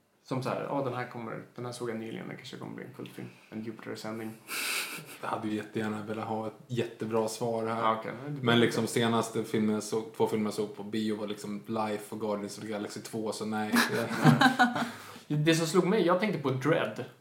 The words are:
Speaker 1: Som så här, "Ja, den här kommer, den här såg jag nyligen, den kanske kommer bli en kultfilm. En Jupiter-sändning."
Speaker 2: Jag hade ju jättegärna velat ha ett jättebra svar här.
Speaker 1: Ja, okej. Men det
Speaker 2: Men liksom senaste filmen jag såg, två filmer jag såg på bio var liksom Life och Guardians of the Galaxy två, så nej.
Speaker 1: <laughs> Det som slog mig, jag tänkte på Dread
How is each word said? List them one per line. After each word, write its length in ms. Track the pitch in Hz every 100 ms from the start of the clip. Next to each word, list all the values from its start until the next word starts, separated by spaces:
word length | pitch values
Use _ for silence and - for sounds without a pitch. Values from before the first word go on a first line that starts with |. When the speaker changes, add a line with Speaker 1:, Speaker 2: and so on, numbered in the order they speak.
| _ _ -
Speaker 1:
Som 120 | 131
så 60 | 120
här, 160 | 104 107
"Ja, 120 | 139 131
den 80 |
här 140 | 123 120
kommer, 320 | 120 113 104 - -
den 100 | 123
här 60 |
såg 180 | 117 120
jag 80 | 113
nyligen, 300 | 113 - -
den 100 | -
kanske 200 | - -
kommer 180 | 55 57
bli 80 | -
en 80 |
kultfilm. 340 | - - - - - -
En 120 | 110
Jupiter-sändning." 680 | 113 113 117 110 110 113 110 110 - - - - - - - -
Speaker 2:
Jag 60 | -
hade 180 | 107 107
ju 80 | 107
jättegärna 460 | 104 113 107 107 104
velat 200 | 110 107
ha 200 | 110 110
ett 60 | - -
jättebra 600 | 113 110 - 110 113 110
svar 380 | - 120 113 113
här. 140 | 113
Speaker 1:
Ja, 140 | 110 110
okej. 120 | 113 113
Men 120 | 143 147
det 60 |
Speaker 2:
Men 160 | 120 120
liksom 280 | 113 120 110
senaste 560 | 123 117 113 113 113
filmen 300 | 107 110 107 107
jag 80 |
såg, 300 | - 113 110 -
två 100 | 107
filmer 180 | 110 104
jag 80 |
såg 220 | 104 104 -
på 80 |
bio 320 | 101 110 107 107
var 100 | 104
liksom 360 | 101 104 101 -
Life 360 | 110 107 104 -
och 100 | 110
Guardians 380 | 110 101 101 -
of 60 |
the 60 | 107
Galaxy 300 | 104 101 101
två, 300 | - 113 107
så 140 | - 107
nej. 260 | 107 107 120
Speaker 1:
<laughs> 60 | 117 - 117 - - 233 262 262 240 - 233 - - - -
Det 280 | 151 156 160
som 120 | 160
slog 180 | 185 165
mig, 180 | 220 170
jag 140 | 180
tänkte 200 | 208 151
på 100 | 139
Dread 540 | 131 139 165 110 - - -